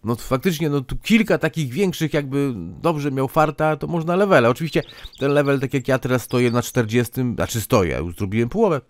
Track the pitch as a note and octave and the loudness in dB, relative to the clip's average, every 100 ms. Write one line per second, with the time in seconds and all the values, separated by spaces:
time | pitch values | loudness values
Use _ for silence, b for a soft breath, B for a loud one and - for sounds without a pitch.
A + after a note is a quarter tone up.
0 | G#2+ A#2+ - B2+ F#3+ D#3 D#3+ C#3+ B2+ - | -4 -4 -2 0 0 0 0 -2 -4 -8
1 | - A3 G#3+ D#3+ D#3+ E3 C#3 B2+ G3 D#3 | 2 2 4 0 0 -2 -4 0 -2 0
2 | D#3 D3+ C#3+ C#3 C#3 A2+ E2+ - E3 D3+ | -2 -2 -2 -2 -2 -4 -10 -4 -2 -2
3 | C#3+ C3+ C3+ - D#3 D3 D#3 D3+ D3+ E3+ | -2 -2 0 2 0 2 -2 -2 -4 -4
4 | D#3+ F3 G3+ E3 A#2 B2 D#3+ E3+ - B | -2 0 4 6 6 2 -2 -4 -4 B
5 | B - C#3 C#3+ C#3+ C#3 C3 C#3 A#2+ C3 | B -4 0 2 2 0 0 -2 0 -2
6 | B2+ B2+ - B2 B2 A#2+ A#2+ - A2 A#2+ | 0 -2 0 2 2 2 0 -2 2 0
7 | A#2 C3 B2 G#2 F2 B2 G2+ A#2+ F2 B1+ | 0 -2 -4 -2 -4 -4 0 2 2 -2
8 | F2 - G2+ G#2+ A#2 G3+ A3 D3 | -6 -6 -4 -2 -2 0 0 0